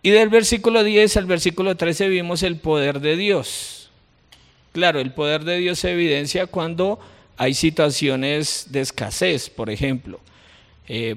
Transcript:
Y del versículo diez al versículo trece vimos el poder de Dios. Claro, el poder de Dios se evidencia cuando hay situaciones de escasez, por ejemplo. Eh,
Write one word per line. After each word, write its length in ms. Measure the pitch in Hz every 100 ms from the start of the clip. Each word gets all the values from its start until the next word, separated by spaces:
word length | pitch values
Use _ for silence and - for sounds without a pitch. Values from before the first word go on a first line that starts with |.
Y 100 | 190
del 180 | 208 220
versículo 540 | 226 214 233 233 226
diez 340 | 214 208 214 208
al 80 | 185
versículo 500 | 175 180 170 190 175
trece 320 | 170 160 196
vimos 360 | 185 175 170
el 140 | 185 165
poder 440 | 156 151 143 139
de 160 | 147 165
Dios. 720 | 202 185 120 - - - - _ _ _ _ - _ _ _
Claro, 280 | 165 175 147
el 120 | 131
poder 320 | 131 147 151
de 140 | 156 175
Dios 220 | 180 170
se 120 | 180
evidencia 540 | 175 170 143 143 180 185
cuando 540 | 185 165 170 190 208 - - _ -
hay 180 | 131
situaciones 1120 | 139 160 160 151 135 147 131 139 147 147 - -
de 120 | 139
escasez, 680 | 135 - 107 - 180 143 -
por 200 | - 110
ejemplo. 500 | 104 139 127 - 92 _ _ _ - _ _ -
Eh, 280 | 110 113